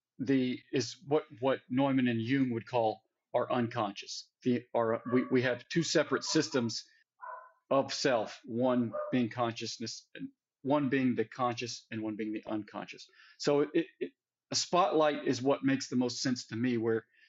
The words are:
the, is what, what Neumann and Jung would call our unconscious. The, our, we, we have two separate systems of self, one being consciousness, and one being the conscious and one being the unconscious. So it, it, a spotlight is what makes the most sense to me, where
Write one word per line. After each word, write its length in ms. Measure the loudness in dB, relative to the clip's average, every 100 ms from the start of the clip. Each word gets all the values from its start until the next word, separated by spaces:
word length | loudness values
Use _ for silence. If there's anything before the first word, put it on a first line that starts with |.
| _ -6
the, 400 | 2 2 2 -4 -4
is 240 | -2 -2 -6 -2
what, 160 | -2 -2 -4
what 200 | -2 -2 0
Neumann 380 | 0 2 4 2
and 140 | 2
Jung 300 | 0 2 2
would 180 | -2 -2
call 340 | 0 0 0 _ _ _
our 160 | -2 0
unconscious. 760 | 0 0 0 -4 -4 -12 -14 -16 _
The, 180 | 0 0 0
our, 280 | 0 2 0 2
we, 120 | 0 2
we 120 | 2
have 260 | 2 -2 -2
two 140 | -2
separate 420 | 2 2 2 0
systems 600 | 0 0 2 0 0 -4 -12 _ _ -18 -14 -14 -18 _ 0
of 220 | 0 0
self, 480 | 0 2 2 0 -8
one 480 | -6 0 2 2 0 -4 -2
being 180 | 0 0
consciousness, 760 | -2 -4 -4 -10 -8 -10 -12 -14
and 140 | -14 -14 _ _ _
one 260 | 0 2 2
being 260 | 2 2 0
the 80 |
conscious 600 | -2 -2 -2 -2 -8 -10 -10
and 120 | -8
one 140 | -6 -6
being 160 | -6
the 100 | -6 -6
unconscious. 600 | -8 -6 -12 -12 -16 -20 _ -20 -4
So 220 | 0 2
it, 240 | 2 0 -2 -6
it, 120 | -10 _ _ _ -6
a 20 |
spotlight 720 | -6 0 2 4 4 2 2 -2
is 140 | 0
what 220 | 2 2
makes 240 | 2 0 0
the 80 | 0
most 240 | 0 0
sense 240 | -2 -2 -4
to 100 | -2
me, 200 | 0 0
where 280 | 0 0 -2 _